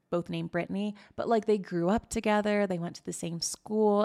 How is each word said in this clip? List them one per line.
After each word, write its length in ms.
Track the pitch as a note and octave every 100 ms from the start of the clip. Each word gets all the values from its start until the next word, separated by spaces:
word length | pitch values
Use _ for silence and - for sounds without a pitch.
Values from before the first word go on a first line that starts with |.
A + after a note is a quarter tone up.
| _
both 180 | F3 F3
named 220 | E3+ E3
Brittany, 440 | F3 - F#3+ G#3 G#3 - -
but, 120 | -
like, 180 | A3+ G#3+
they 120 | G#3
grew 300 | F3+ F3 E3+
up 220 | A3+ -
together, 560 | A3+ G#3+ G#3 G#3 G#3 G3+
they 120 | F3+
went 160 | E3+ -
to 80 |
the 80 | -
same 280 | E3+ E3+ E3+
school. 640 | - - - G#3+ G#3 G3+